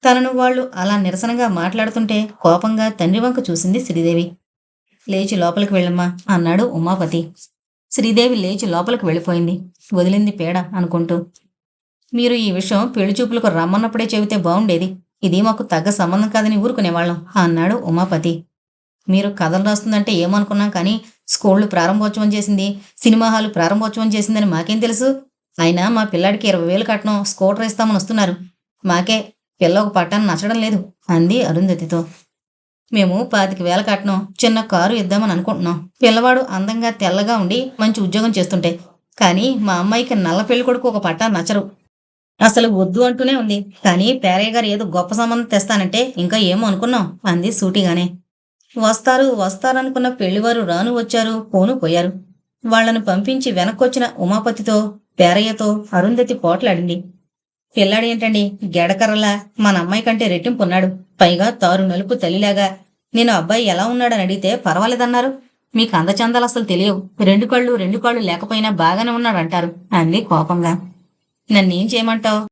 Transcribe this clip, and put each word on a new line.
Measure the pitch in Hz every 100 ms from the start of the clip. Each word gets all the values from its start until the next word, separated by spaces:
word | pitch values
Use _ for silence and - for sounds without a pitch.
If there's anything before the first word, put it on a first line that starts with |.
| 262
తనను | 254 254
వాళ్ళు | 254 254 254 254
అలా | 196 185 208
నిరసనగా | 185 185 233 240 240
మాట్లాడుతుంటే | 180 170 220 220 220 214 214 214 -
కోపంగా | 175 170 214 220 220
తండ్రి | 214 170 196
వంక | 247 254 -
చూసింది | 165 180 208
శ్రీదేవి. | 254 170 165 170 175 - _ _ _ _ _ _ -
"లేచి | 190 196 202
లోపలికి | 170 175 202
వెళ్ళమ్మా," | 196 175 175 175 180 -
అన్నాడు | 185 170 180
ఉమాపతి. | 240 165 165 190 165 165 170 - - _ _ _ _
శ్రీదేవి | - 226 220 240 240
లేచి | 185 196 214
లోపలికి | 170 180 240 190
వెళ్ళిపోయింది, | 160 170 170 170 185 - _ _
వదిలింది | 190 180 202 208
పేడ | 202 165 180
అనుకుంటూ. | 175 190 175 170 165 175 - _ _ _ _ _ _ _ _
"మీరు | 240 240
ఈ | 240 220
విషయం | 180 190 202 240 -
పెళ్లి | 196 202
చూపులకు | 240 233 226
రమ్మన్నప్పుడే | 165 165 196 226 214 220
చెబితే | 214 208 208
బాగుండేది. | 170 175 220 170 185 185 _ _
ఇది | 190 185
మాకు | 220 220
తగ్గ | 208 165 170
సంబంధం | 202 175 190 214
కాదని | 220 214 214
ఊరుకునేవాళ్ళం," | 220 247 190 170 175 170 - -
అన్నాడు | 175 165 170
ఉమాపతి. | 233 175 165 185 170 170 165 - _ _ _ _ _ -
"మీరు | 190 196
కథలు | 202 165 180
రాస్తుందంటే | 202 208 220 214 202
ఏమనుకున్నాం | 190 175 202 208 202 208
కానీ, | 190 180 220 - _ -
స్కూళ్ళు | - 214 196 208
ప్రారంభోత్సవం | 180 220 208 208 208 214
చేసింది, | 208 208 196 196 202 - -
సినిమా | 233 220 226
హాలు | 220 220
ప్రారంభోత్సవం | 208 165 208 220 214 220
చేసిందని | 214 208 214 208
మాకేం | 160 170 220
తెలుసు? | 226 208 262 269 - _ _ -
అయినా | 165 175 190
మా | 233
పిల్లాడికి | 214 180 185 208 214
ఇరవై | 190 170
వేలు | 185
కట్నం, | 226 208 214 208
స్కూటర్ | 202 - 190 202
ఇస్తామని | 226 208 220 208
వస్తున్నారు. | 196 220 190 180 185 _ _ _ 196
మాకే | 175 185 220 214 _ _ _
పిల్ల | 175 185
ఒక | 208
పట్టాన్ని | 202 170 208 214
నచ్చడం | 160 202 226
లేదు," | 220 208 185 _ -
అంది | 170 170 233
అరుంధతితో. | 214 160 190 170 160 170 165 - _ _ _ _ _ _ _
"మేము | 220 190 180 -
పాతిక | 214 196 190
వేల | 175 180
కట్నం, | 208 196 202 190 190 -
చిన్న | 226 226
కారు | 220 190 180
ఇద్దామని | 233 185 202 214
అనుకుంటున్నాం. | 175 185 214 175 147 170 _
పిల్లవాడు | 233 220 247 254 -
అందంగా | 190 196 226 233
తెల్లగా | 220 196 185 208 233
ఉండి | 180 220 254 -
మంచి | 220 220
ఉద్యోగం | 190 208 226 196
చేస్తుంటే. | 180 190 - - - _ _ -
కానీ | 196 185 240
మా | 254 208
అమ్మాయికి | 180 185 226 240
నల్ల | 226 175 175
పెళ్లి | 214 240
కొడుకు | 247 247 247
ఒక | 214
పట్టాన్ని | 180 160 220 196
నచ్చరు." | 170 208 - - _ _ _ _ _ _
అసలు | 220 214 233
వద్దు | 196 185 185
అంటూనే | 247 247 262
ఉంది, | 269 220 202 202 -
కానీ | 202 175 208 262
పేరయ్య | 196 185 220
గారు | 226 214
ఏదో | 202
గొప్ప | 214 170 180
సంబంధం | 214 233 233
తెస్తానంటే | 233 208 196 214 185 214 254 254
ఇంకా | 175 220
ఏమో | 196 185 220
అనుకున్నాం | 190 233 247 175 -
అంది | 202 175 185
సూటిగానే. | 226 190 196 185 170 180 175 _ _ _ _ _ 240
వస్తారు | 220 220 262 254
వస్తారనుకున్న | 269 233 190 190 262 262 262 262 254
పెళ్లివారు | 254 190 196 226 233
రాను | 196 170 226
వచ్చారు, | 240 226 233 220 220 214
పోను | 190 190
పోయారు. | 262 160 170 180 185 - _ _ _ 226
వాళ్ళను | 226 226 226
పంపించి | 208 185 202 262 262
వెనక్కొచ్చిన | 185 180 208 254 254 240 -
ఉమాపతితో, | 180 208 220 220 214 214 214 202 _ -
పేరయ్యతో | 175 180 220 214 214 208 208
అరుంధతి | 190 190 240 247
పోట్లాడింది. | 247 226 226 233 175 180 175 - - _ _ _ _ _ -
"పిల్లాడేంటండి | 196 214 233 233 226 214 202 202
గెడకర్రలా, | 202 170 170 196 220 214 214 202 202 -
మన | 208 190
అమ్మాయి | 170 208
కంటే | 226 220 220
రెట్టింపు | 180 240 240
ఉన్నాడు, | 190 180 185 185 - _
పైగా | 175 175 208
తారు | - 180 190
నలుపు | 190 185 196
తల్లిలాగా. | 247 170 185 208 196 196 190 _ _ _
నేను | 226 233
అబ్బాయి | 202 165 226
ఎలా | 226 175 214
ఉన్నాడని | 247 240 226
అడిగితే | 185 196 190 240
పర్వాలేదన్నారు. | 202 165 220 247 240 247 262 269 - _ _ 226
మీకు | 226 185
అందచందాలు | 170 202 233 240
అసలు | 240 240
తెలియవు, | 220 180 196 190 - -
రెండు | 196 196 240
కళ్ళు | 247 247
రెండు | 240 185 220
కాళ్ళు | 240 240
లేకపోయినా | 202 170 202 220 220
బాగానే | 190 165 185 233
ఉన్నాడంటారు" | 233 240 196 165 180 170 170 -
అంది | 185 165 185
కోపంగా. | - 160 156 175 170 180 - - _ _ _ _ _
"నన్నేం | 208 185 175 214
చేయమంటావు? | 233 226 226 220 214 214